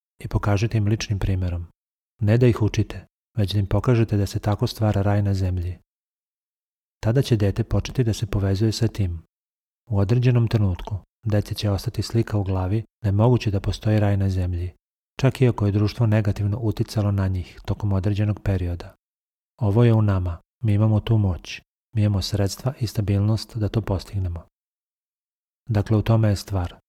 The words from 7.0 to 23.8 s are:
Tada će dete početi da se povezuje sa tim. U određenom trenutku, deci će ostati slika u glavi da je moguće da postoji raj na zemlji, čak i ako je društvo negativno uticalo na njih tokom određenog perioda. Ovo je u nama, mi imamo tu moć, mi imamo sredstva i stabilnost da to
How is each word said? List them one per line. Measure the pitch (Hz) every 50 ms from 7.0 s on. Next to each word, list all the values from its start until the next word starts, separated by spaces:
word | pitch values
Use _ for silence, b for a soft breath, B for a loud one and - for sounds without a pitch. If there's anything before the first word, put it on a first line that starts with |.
| -
Tada | 110 117 139
će | 131 - 123
dete | 101 104 98 95 - 107
početi | - - 101 - - - - 120
da | 113
se | 101 - 107
povezuje | - - 104 98 98 98 95 113 110
sa | 107 - 117 104
tim. | - - 98 87 85 80 - _ _ _ _ _ _ _ _ _ _ _ _ -
U | 107 98
određenom | 98 98 120 123 120 131 120 120 113 107
trenutku, | - 107 104 95 87 - - - 104 92 - _ _ _ -
deci | 104 101 104 - - 104
će | - - 104
ostati | 98 92 - - - -
slika | - - - 113 113 - 107 104
u | 95
glavi | 98 95 92 92 92 104 110 107 - _ _
da | - 101
je |
moguće | 98 104 110 123 123 113 - 107
da | 98 98
postoji | - 101 92 - - 110 107 107
raj | 104 101 101
na | 98 98 98
zemlji, | 92 92 90 87 90 85 87 90 - _ _ _ _ _ _ _ _ -
čak | 139 131 - -
i | 131 120
ako | - - 104
je | 101
društvo | 98 104 104 101 - - 120
negativno | 107 107 110 101 104 - - 101 98 101 -
uticalo | 117 107 - - 110 - - 110 101 104
na | 101 98 95 92
njih | 92 90 85 - - - -
tokom | - 101 - 107 101
određenog | 95 95 92 104 104 101 107 107 101 -
perioda. | - 107 98 92 90 87 87 85 - - - _ _ _ _ _ _ _ _ _ _ _ _ -
Ovo | 110 101 98 117 120
je | 117 113
u | 110
nama, | 107 101 98 92 92 87 85 - _ _ _ _
mi | - 107
imamo | 101 101 110 110 107 104
tu | - - 113 110
moć, | 101 95 85 - - - - - - _ _ _ _ _ -
mi | 107
imamo | 104 104 101 92
sredstva | 92 - - 98 101 98 - - - 131 139 -
i | 123
stabilnost | 101 - - 104 98 101 98 101 107 110 104 - - -
da | 110 104 98
to | - 117